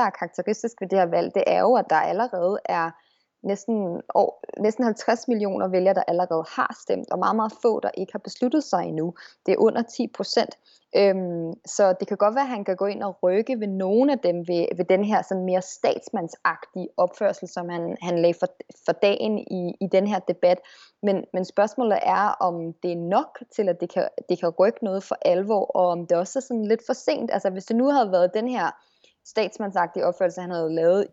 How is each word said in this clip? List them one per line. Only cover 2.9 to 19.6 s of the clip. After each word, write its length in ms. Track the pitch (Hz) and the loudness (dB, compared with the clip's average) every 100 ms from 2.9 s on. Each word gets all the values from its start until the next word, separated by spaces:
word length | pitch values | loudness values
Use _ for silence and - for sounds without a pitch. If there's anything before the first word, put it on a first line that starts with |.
| - _ _ _ _ | -6 _ _ _ _
næsten, 580 | 196 202 - 220 180 170 - | -6 -4 -2 -2 -2 -6 -2
over, 520 | 202 - - - - | 2 2 -2 -12 -2
næsten 220 | 214 220 | -2 0
halvtreds 440 | 240 214 - 240 - | 0 0 -2 -2 0
millioner 400 | 220 202 202 190 | -2 0 -2 0
vælgere, 260 | 185 185 | 2 4
der 80 | 190 | 2
allerede 420 | - 170 180 160 160 | 0 0 0 -2 -4
har 280 | - - - | -4 -4 -4
stemt, 280 | - 95 - | -4 -4 -4
og 80 | 180 | -2
meget, 180 | - 220 | 0 0
meget 160 | 220 - | -2 0
få, 180 | 240 214 | 0 0
der 100 | - - | -2 -6
ikke 140 | 190 | -8
har 60 | 208 | -10
besluttet 460 | - - 247 311 | -12 -4 -2 0
sig 200 | - 180 | 0 -2
endnu. 300 | 170 156 170 - - _ - | -2 -4 -6 -8 -18 _ 0
Det 60 | |
er 40 | - | 4
under 240 | 220 233 | 4 2
ti 260 | 233 - 226 - | -4 -6 -6 -6
procent. 340 | 202 - - - _ _ _ - | -4 -2 -2 -6 _ _ _ 2
Øhm, 560 | 202 190 180 170 165 - - | 4 2 -2 -4 -6 -8 -6
så 280 | - 196 180 | 2 2 2
det 80 | 196 | -2
kan 80 | 202 | 0
godt 180 | 208 | 2
være, 100 | 247 | 2
at 60 | 269 | -2
han 140 | 220 | -4
kan 120 | 196 185 | -4 -2
gå 100 | 196 | -2
ind 160 | 196 | -4
og 200 | 202 - | -6 0
rykke 380 | 180 196 220 240 | 2 2 0 -2
ved 60 | 208 | -4
nogle 460 | 190 190 220 277 | -2 2 4 4
af 60 | 277 | 2
dem 300 | 175 175 170 | 0 0 0
ved, 180 | 170 170 175 | 0 0 0
ved 80 | |
den 200 | 180 190 | 2 2
her 180 | 208 214 - | 4 0 0
sådan 160 | 190 | -2
mere 180 | 185 180 | 0 -2
statsmandsagtige 1300 | 180 - - - - 208 165 - - 165 - 185 175 - | -2 -4 -2 -2 -4 -6 -8 -4 -4 -4 -8 -10 -6 -2
opførsel, 520 | 180 - 202 - 180 | -2 0 -4 -4 -8
som 200 | 185 175 | -10 -8
han, 280 | 175 170 - | -6 -6 -6
han 160 | 175 170 | -4 2
lagde 160 | 170 170 | 2 2
for, 80 | 185 - - - - | -4 -6 -20 -8 -6
for 60 | |
dagen 460 | 202 202 196 214 208 | 0 2 2 -2 -4
i, 360 | - 185 | -4 -6